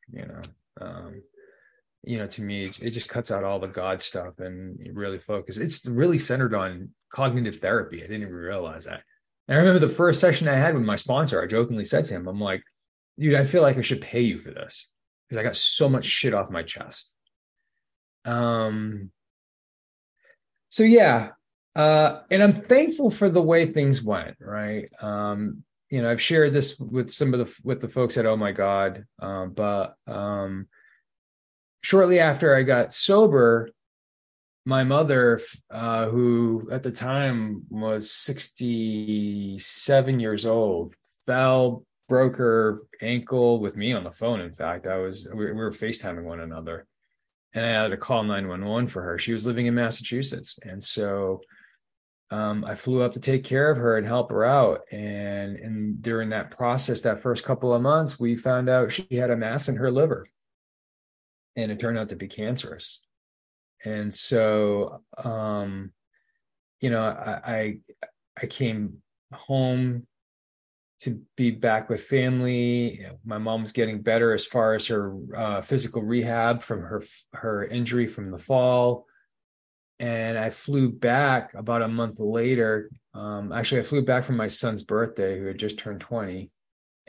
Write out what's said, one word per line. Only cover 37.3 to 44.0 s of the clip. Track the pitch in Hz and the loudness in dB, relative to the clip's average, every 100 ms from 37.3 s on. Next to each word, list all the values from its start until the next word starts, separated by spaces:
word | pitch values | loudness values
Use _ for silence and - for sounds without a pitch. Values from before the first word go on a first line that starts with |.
| 120 110 101 - | 0 -4 -6 -8
was | 107 110 107 107 | -6 -4 -2 -2
sixty-seven | - - 135 - - 123 117 110 107 107 107 104 101 98 98 - - - 135 127 131 | -2 -2 -6 -10 -6 -4 -2 -2 -4 -2 -2 -2 -4 -8 -8 -8 -6 2 4 4 0
years | 110 107 | 0 -2
old, | 113 113 107 85 85 - _ _ - | 0 2 2 0 -4 -12 _ _ -2
fell, | 127 131 131 127 117 - _ - | 2 4 4 2 0 -10 _ 0
broke | 127 131 127 | 4 4 4
her | 120 113 110 107 - - | 4 4 2 0 -10 -8
ankle | 110 123 120 127 120 117 | -4 -4 -2 2 4 4
with | 101 101 | 0 -4
me | 110 | -2
on | 117 | -2